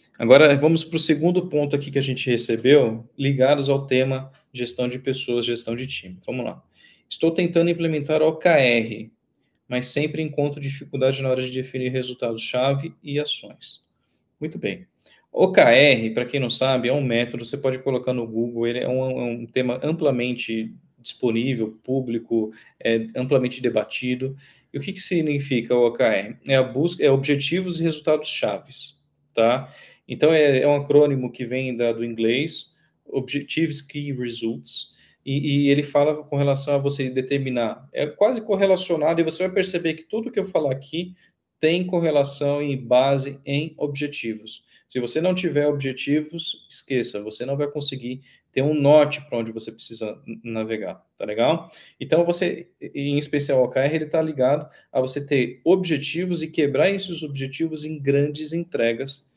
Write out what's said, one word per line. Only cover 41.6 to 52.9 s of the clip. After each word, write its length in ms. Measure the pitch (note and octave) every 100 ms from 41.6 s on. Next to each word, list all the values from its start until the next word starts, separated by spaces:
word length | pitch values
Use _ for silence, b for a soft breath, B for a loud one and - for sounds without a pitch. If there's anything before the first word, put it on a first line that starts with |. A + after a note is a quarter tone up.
tem 240 | D#3 F3
correlação 800 | F3+ F3+ E3 D3 C#3+ - C#3+ D3
e 140 | D3 C3
base 640 | A#2 B2 C3+ C#3 C#3 C#3
em 300 | - C#3+ D#3+ -
objetivos. 840 | D3 C#3 D3 C#3+ A2+ G#2+ G#2+ - b b b
Se 140 | C3
você 200 | A#2+ D#3+
não 140 | F3
tiver 320 | F3+ F3 C#3+ D3
objetivos, 1000 | C#3+ C3+ B2+ C#3+ D3+ D3+ E3+ - - -
esqueça, 520 | - - C3 A2+ G#2
você 220 | G#2+ -
não 120 | B2+ C#3
vai 140 | C#3+
conseguir 500 | D3 C#3+ C3+ A#2+ B2+ b b b
ter 100 | -
um 100 | C#3+
norte 480 | D3+ C#3 D3+ C#3+ - -
pra 100 | A#2
onde 140 | A2+
você 180 | A2 -
precisa 500 | A2+ - A2+ G#2+ - -
n-, 140 | A2+
navegar, 600 | A#2 A2 A2 A2 F#2 F2 _ -
tá 100 | G#2+
legal? 440 | G#2+ B2 F3 - B B B
Então, 240 | C#3+ D#3+
você, 440 | E3+ E3+ F3 - - _
em 380 | -